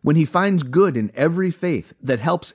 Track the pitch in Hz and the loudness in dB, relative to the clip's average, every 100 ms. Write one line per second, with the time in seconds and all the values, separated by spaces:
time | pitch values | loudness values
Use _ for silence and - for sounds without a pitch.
0 | 151 156 147 175 196 185 135 147 196 120 | 2 2 2 2 2 0 0 2 2 2
1 | 110 - 151 170 185 165 180 123 - - | -4 0 0 0 -4 -2 -4 -4 -6 -12
2 | 131 123 143 175 - | -4 -2 -2 -2 -6